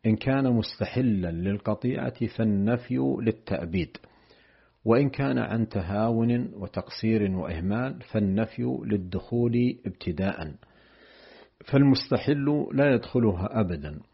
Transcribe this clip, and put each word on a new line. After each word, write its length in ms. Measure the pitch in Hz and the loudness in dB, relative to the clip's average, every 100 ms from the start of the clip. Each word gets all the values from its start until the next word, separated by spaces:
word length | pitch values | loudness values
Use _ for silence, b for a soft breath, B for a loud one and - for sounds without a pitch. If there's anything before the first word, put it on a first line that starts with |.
| 117 | 2
إن 100 | 110 | 2
كان 380 | - 135 135 | 2 2 4
مستحلا 760 | 117 104 - 101 123 127 101 87 | 2 0 -4 -4 0 2 2 0
للقطيعة 960 | 82 92 101 - 107 123 131 123 - 113 - | -2 -2 -2 -2 -2 -2 -2 -6 -4 -6 0
فالنفي 600 | 113 101 101 123 120 131 135 - | 2 2 2 0 -2 -2 0 0
للتأبيد، 760 | 113 - - - 85 90 - - b b b b b b b b 110 | -2 -2 -4 -6 -2 -4 -4 -10 b b b b b b b b 2
وإن 240 | 131 143 | 4 4
كان 280 | - 139 127 | 0 -2 0
عن 300 | 113 113 110 | -2 -2 -2
تهاون 880 | 101 87 101 113 113 117 120 - | -2 -2 0 0 2 2 0 -2
وتقصير 800 | 104 92 - - - 110 110 101 | -8 -8 -8 -10 -4 0 2 2
وإهمال 720 | 92 82 82 90 107 131 - | 0 -4 -4 -2 -2 -4 -8
فالنفي 760 | - 110 101 95 110 - 120 131 | -4 0 2 0 -2 -4 -4 -4
للدخول 920 | - 104 90 92 - 120 120 120 123 - - | -2 -4 -2 -8 -4 0 2 2 0 -2 -10
ابتداء، 680 | - - 87 95 - 78 - B B B B B B B B B _ - | -8 -6 -2 -2 -4 -10 -14 B B B B B B B B B _ 0
فالمستحل 1040 | 139 139 131 - 127 - 147 139 147 - | 4 6 4 2 0 0 0 0 0 0
لا 200 | 127 143 | 2 4
يدخلها 680 | 120 - 127 113 90 95 113 | 4 2 2 2 2 -2 0
أبدا 400 | 95 82 73 76 - | 0 -2 -6 -12 -16